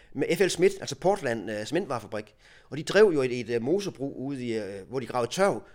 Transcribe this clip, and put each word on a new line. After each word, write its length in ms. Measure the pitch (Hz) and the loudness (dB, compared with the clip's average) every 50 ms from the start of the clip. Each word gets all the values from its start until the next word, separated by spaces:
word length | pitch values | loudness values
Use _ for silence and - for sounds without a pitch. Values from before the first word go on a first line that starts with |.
| - - - | -20 -12 -4
med 240 | 127 147 - 165 | -4 0 0 2
F 40 | 160 | 2
L 60 | 196 | 2
Schmidt, 260 | 175 - - 175 196 196 - | 2 2 4 4 4 2 2
altså 160 | - - 131 | -10 -10 -8
Portland, 560 | - - 180 202 202 143 127 117 113 85 107 | -2 0 0 0 2 0 -4 -4 -4 -4 -6
øh, 140 | 107 104 107 | -6 -6 -6
cementvarefabrik. 720 | - 139 175 202 131 135 113 101 - 98 104 107 - _ _ _ - - - - - | -2 -2 -2 -2 -2 -6 -8 -8 -8 -10 -10 -10 -10 _ _ _ -20 -20 -20 -18 -12
Og 80 | 131 | -10
de 60 | 147 151 | -10 -6
drev 280 | - - 196 220 202 160 | 2 6 8 8 8 8
jo 80 | 143 | 4
et, 180 | 131 127 120 123 | 2 0 0 -4
et, 100 | 117 107 | -4 -2
øh, 120 | 120 117 | -2 0
mosebrug 580 | 113 135 175 202 196 175 - - 135 139 - - | 2 2 0 0 -2 -4 -8 -6 -8 -8 -8 -8
ude 260 | 127 139 143 131 123 | -8 -8 -6 -6 -4
i, 80 | 120 110 | -4 -2
øh, 360 | 110 104 95 101 98 95 - | -4 -4 -6 -10 -12 -12 -8
hvor 100 | 117 135 | -8 -8
de 60 | 120 | -6
gravede 260 | 113 117 123 117 117 | -4 -2 -2 -2 -2
tørv 320 | - 180 196 202 139 104 - - | 0 2 2 2 2 0 -6 -14